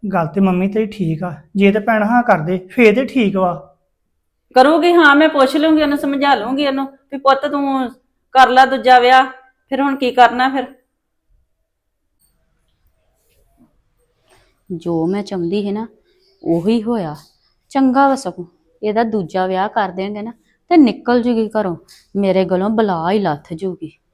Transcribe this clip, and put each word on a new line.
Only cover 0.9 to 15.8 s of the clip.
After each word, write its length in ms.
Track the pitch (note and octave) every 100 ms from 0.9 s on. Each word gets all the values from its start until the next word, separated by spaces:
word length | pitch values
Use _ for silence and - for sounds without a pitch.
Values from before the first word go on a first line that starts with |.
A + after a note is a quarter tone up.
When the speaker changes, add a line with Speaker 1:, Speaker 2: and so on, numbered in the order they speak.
| G#3+ E3+ D#3+
Speaker 1:
ਆ, 200 | F3+ D3 - G3
ਜੇ 160 | G3
ਤੇ 60 | G#3
ਭੈਣ 240 | G#3 A3
ਹਾਂ 200 | G#3 A#3+
ਕਰ 160 | A#3+ F#3
ਦੇ 300 | D#3 F#3 F#3
ਫੇਰ 240 | - A3+
ਤੇ 100 | G#3+
ਠੀਕ 320 | C4+ C4+ G#3 F#3+
ਵਾ। 400 | F#3 E3 - _ _ _ _ _ _ _ _
Speaker 2:
ਕਰੂਗੀ, 380 | - C4 E4 E4+
ਹਾਂ, 240 | F4 D#4 C#4+
ਮੈਂ 120 | D#4
ਪੁੱਛ 280 | D4+ C4 D4
ਲੂੰਗੀ 260 | D#4 D#4
ਉਹਨੂੰ, 160 | D4+ C#4+
ਸਮਝਾ 360 | D4 C#4 C#4+
ਲੂੰਗੀ 320 | C4 A3 C4+ C#4+
ਉਹਨੂੰ 200 | C4+ C4+ - _
ਵੀ 60 | C#4
ਪੁੱਤ 280 | C4+ C4+ C#4+
ਤੂੰ 440 | C#4+ C#4 C4+ B3 - _ _ _
ਕਰ 160 | C4 B3+
ਲੈ 180 | B3+ C4
ਦੂਜਾ 320 | C4 A3+ B3+
ਵਿਆਹ। 260 | B3 C4 C4 - _ _ _
ਫਿਰ 120 | C4+
ਹੁਣ 160 | C#4 C4+
ਕੀ 140 | B3+
ਕਰਨਾ 380 | B3 A#3+ A#3+ B3+
ਫਿਰ? 160 | C4+ B3+ - _ _ _ _ _ _ _ _ _ _ _ _ _ _ _ _ _ _ _ _ _ _ _ _ _ _ _ _ _ _ _ _ _ _ _ _ _ _ _
Speaker 3:
ਜੋ 340 | F3 F3 E3+ E3
ਮੈਂ 160 | G3+
ਚਾਹੁੰਦੀ 400 | G3+ F#3+ E3+ G3+
ਸੀ 100 | G3+
ਨਾ, 140 | G3+